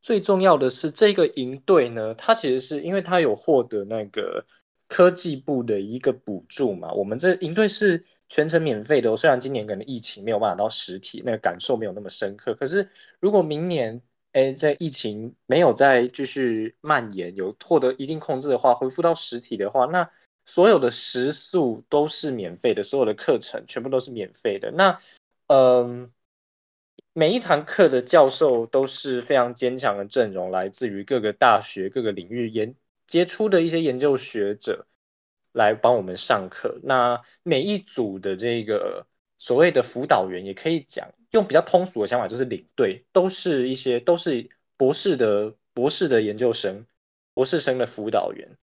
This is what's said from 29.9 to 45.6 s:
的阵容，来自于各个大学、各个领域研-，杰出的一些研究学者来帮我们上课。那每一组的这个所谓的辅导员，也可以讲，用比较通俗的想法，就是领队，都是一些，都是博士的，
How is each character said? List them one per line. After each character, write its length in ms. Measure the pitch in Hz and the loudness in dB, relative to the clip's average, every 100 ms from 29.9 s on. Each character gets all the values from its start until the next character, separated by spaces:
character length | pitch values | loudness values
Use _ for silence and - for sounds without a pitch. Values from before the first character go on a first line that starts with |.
| 101 | -4
的 60 | |
阵 280 | 101 135 110 | -4 -2 -2
容， 180 | 95 90 | -2 -4
来 180 | 92 95 | -4 -4
自 200 | - 123 | -6 -6
于 140 | 98 | -6
各 180 | 101 127 | -4 -2
个 120 | 107 | -2
大 280 | 101 127 104 | 2 4 4
学、 300 | - 101 95 | 0 -6 -6
各 120 | 131 | -4
个 100 | 113 | -4
领 160 | 98 87 | -6 -8
域 180 | 117 117 | -6 -4
研-， 260 | 110 107 135 _ _ _ | -4 -6 -8 _ _ _
杰 200 | 170 175 | 0 0
出 220 | - 214 | 0 2
的 120 | 185 | 2
一 60 | 165 | 2
些 120 | 165 | 0
研 180 | 160 127 | -2 0
究 180 | 143 135 | 0 0
学 380 | - 110 101 | -2 -4 -4
者 320 | 104 - 92 - _ _ _ _ _ _ | -4 -6 -8 -10 _ _ _ _ _ _
来 220 | - 107 | 2 2
帮 220 | 110 113 104 | 4 2 2
我 60 | |
们 140 | 92 92 | 0 -8
上 320 | - 107 92 | -2 -2 -2
课。 300 | - - - | -8 -8 -8
那 360 | 135 131 123 120 _ _ | -2 2 2 0 _ _
每 200 | 175 139 | -2 -2
一 160 | 190 202 | 0 -4
组 400 | - - 110 95 | -6 -4 -4 -4
的 160 | 95 95 | -6 -4
这 280 | 117 117 | -4 -4
个 420 | 107 104 95 92 - _ _ _ | -2 -2 -2 -8 -16 _ _ _
所 180 | - 123 | -2 4
谓 160 | 170 | 4
的 100 | 143 | 4
辅 240 | - - 139 | -2 -6 0
导 220 | 123 95 | 0 0
员， 140 | 90 | -6
也 100 | 98 | -8
可 160 | 95 160 | -8 -4
以 140 | 165 - | -4 -6
讲， 240 | - - _ _ | -14 -14 _ _
用 140 | 226 202 | 0 4
比 60 | |
较 80 | 147 | 2
通 240 | - 175 | 4 2
俗 160 | 185 117 | 2 -4
的 60 | 101 | -2
想 120 | 120 | -2
法， 80 | 98 | -2
就 100 | 117 | -4
是 80 | |
领 220 | 123 101 _ | -4 -6 _
队， 300 | - 107 92 _ | 0 0 0 _
都 160 | 190 185 | 2 2
是 400 | - 180 143 127 | -2 -2 0 -2
一 60 | |
些， 260 | 131 131 123 | -2 -2 0
都 160 | 123 170 | 2 0
是 320 | - 123 - _ _ _ | 0 -4 -6 _ _ _
博 160 | 131 | 0
士 240 | 147 202 139 | 2 0 2
的， 380 | 110 104 107 - | 2 2 -2 -10